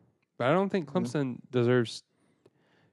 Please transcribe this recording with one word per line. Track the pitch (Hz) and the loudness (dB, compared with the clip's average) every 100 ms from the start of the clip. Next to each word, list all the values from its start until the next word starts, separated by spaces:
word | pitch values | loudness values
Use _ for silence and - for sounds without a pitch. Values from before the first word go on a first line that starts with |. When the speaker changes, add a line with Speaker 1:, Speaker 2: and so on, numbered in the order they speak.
| _ _ _ _ | _ _ _ _
Speaker 1:
But | 120 | 0
I | |
don't | 170 196 | 2 2
think | 196 151 | -2 -2
Speaker 2:
Mm-hmm. | 180 - | -4 -2
Speaker 1:
Clemson | 156 135 120 - | -2 -4 -6 -4
deserves | 127 120 123 113 - - _ _ _ _ _ _ _ _ | 0 4 4 0 -6 -18 _ _ _ _ _ _ _ _